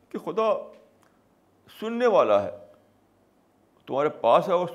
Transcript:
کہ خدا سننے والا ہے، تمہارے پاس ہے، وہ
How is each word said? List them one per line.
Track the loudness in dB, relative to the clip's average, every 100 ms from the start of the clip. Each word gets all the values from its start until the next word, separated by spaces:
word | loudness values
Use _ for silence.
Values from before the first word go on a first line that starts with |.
| _
کہ | -12
خدا | -8 -2 -2 -2 -6 -20 _ _ _ _ _ _ _ _ _ -12
سننے | -8 0 2
والا | 4 4 2
ہے، | 0 -10 -20 _ _ _ _ _ _ _ _ _ _ _ -8
تمہارے | -4 -4
پاس | -2 2 4 2
ہے، |
وہ | -2 -2